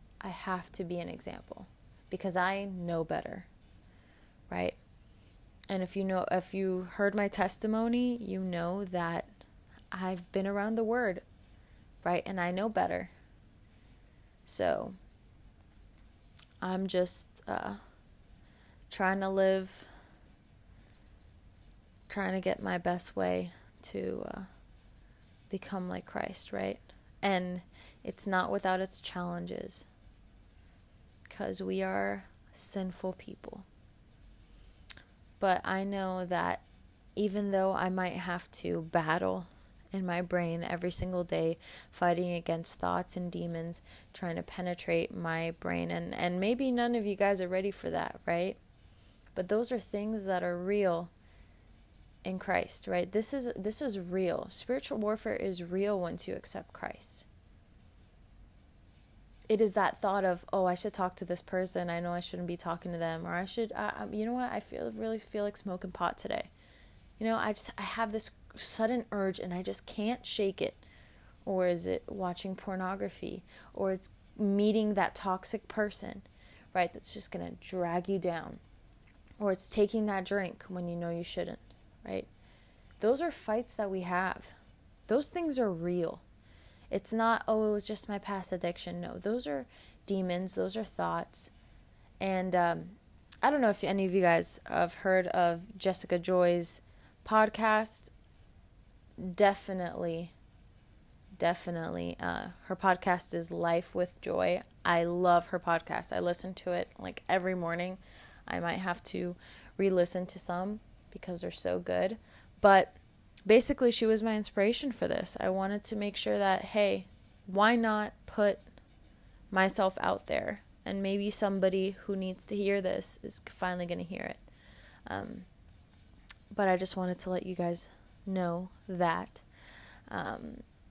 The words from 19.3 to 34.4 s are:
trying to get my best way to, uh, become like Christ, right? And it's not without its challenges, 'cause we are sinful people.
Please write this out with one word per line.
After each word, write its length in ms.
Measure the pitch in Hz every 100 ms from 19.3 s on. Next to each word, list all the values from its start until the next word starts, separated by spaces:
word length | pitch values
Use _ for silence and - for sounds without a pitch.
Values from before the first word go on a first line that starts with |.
| 190 190 190 185 - - - - - - - - - - - - - - - - - - - - - - - -
trying 240 | - 190
to 80 | 190
get 220 | 185 -
my 160 | 202 180
best 380 | 175 180 - -
way 360 | - - 180 - - -
to, 420 | - 196 - - -
uh, 100 | - 185 - - - - - - - - - -
become 400 | 190 - 196 180
like 180 | 180 -
Christ, 460 | - - 196 -
right? 280 | 202 95 - - - - -
And 420 | 202 190 180 180 - - - -
it's 240 | - - -
not 240 | 185 180
without 300 | 202 190 185
its 200 | 190 -
challenges, 840 | - 180 175 175 175 - - - - - - - - - - - - - - - - - -
'cause 340 | - 208 190
we 200 | 190 190
are 440 | 190 196 196 202 190 - -
sinful 600 | - - 202 185 180 190
people. 500 | 185 - - - - 190 - - - - - - -